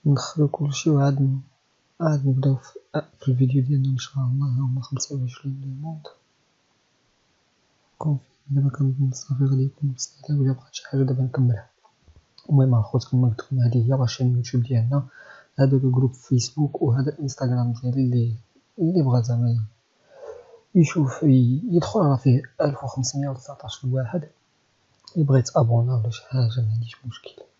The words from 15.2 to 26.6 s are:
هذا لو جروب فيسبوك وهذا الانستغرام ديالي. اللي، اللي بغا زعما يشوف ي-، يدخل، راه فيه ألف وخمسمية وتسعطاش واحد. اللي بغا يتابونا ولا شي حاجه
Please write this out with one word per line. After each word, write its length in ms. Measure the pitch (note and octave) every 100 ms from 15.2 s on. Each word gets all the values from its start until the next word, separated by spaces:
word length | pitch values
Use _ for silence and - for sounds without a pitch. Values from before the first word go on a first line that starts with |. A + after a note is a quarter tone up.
| - - _ -
هذا 200 | C3+ C3+
لو 120 | C3
جروب 220 | B2+ C3
فيسبوك 720 | - - B2+ - - D3 -
وهذا 300 | C#3+ B2 C3+
الانستغرام 600 | - C#3 - B2+ B2 B2
ديالي. 280 | A#2 B2 C3
اللي، 360 | B2+ B2 A#2 A2 _ _ _ -
اللي 240 | E3 F3+
بغا 180 | C3+ B2
زعما 440 | A#2+ A#2+ A#2+ A#2 G#2+ _ _ _ _ - - - - - _
يشوف 480 | F#3 D3+ E3 C3+ -
ي-، 400 | D#3 C3 A#2+ C3 A#3+
يدخل، 300 | E3+ - A3+
راه 160 | D3+ C3
فيه 260 | C#3 B2 - -
ألف 240 | D3 C3+
وخمسمية 440 | B2+ - B2 C#3 C#3+
وتسعطاش 560 | C3 - C#3 B2 -
واحد. 440 | B2+ C3 A#2 F3 D3+ _ _ _ _ _ _ _ -
اللي 120 | F3 C#3+
بغا 120 | C3
يتابونا 560 | B2 E3 A#2 A#2 A#2+
ولا 160 | B2 A2
شي 120 | A2 -
حاجه 320 | C3 A#2 B2